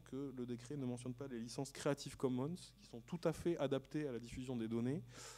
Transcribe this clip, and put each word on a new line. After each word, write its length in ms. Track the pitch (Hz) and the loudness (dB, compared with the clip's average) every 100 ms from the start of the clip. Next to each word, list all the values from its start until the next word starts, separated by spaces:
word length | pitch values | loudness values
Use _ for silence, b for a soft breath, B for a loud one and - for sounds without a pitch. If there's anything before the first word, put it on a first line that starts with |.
| - | -4
que 220 | 131 139 127 | -4 -4 -4
le 100 | 123 | -4
décret 300 | 120 - 147 | -4 -4 -2
ne 100 | 127 | -2
mentionne 280 | 120 127 | -2 -4
pas 120 | 123 127 | -6 -6
les 140 | 120 | -4
licences 320 | 117 - 135 | -4 -4 -4
Creative 440 | - 151 139 139 - | 0 2 2 0 0
Commons, 380 | 131 123 139 | 2 4 0
qui 320 | 180 - - - | -2 -8 -18 -14
sont 140 | 117 | -14
tout 200 | - 170 | -6 0
à 80 | 170 | 2
fait 240 | 156 170 170 | 4 4 4
adaptées 480 | 139 135 127 151 147 | 4 4 2 0 0
à 60 | |
la 80 | 117 | -2
diffusion 340 | 117 131 127 | -4 -6 -2
des 140 | 123 113 | 0 2
données. 340 | 117 120 143 B B B | 4 4 2 B B B